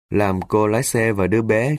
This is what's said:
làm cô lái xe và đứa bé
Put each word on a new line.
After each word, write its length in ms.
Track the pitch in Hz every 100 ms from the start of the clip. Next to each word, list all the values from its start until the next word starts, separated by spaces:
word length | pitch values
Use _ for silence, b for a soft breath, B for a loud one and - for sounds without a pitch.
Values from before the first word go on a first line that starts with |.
| -
làm 320 | 101 101 92
cô 260 | - 107 107
lái 160 | 110
xe 280 | 139 120 113
và 160 | 101 92
đứa 140 | 110
bé 340 | 110 110 127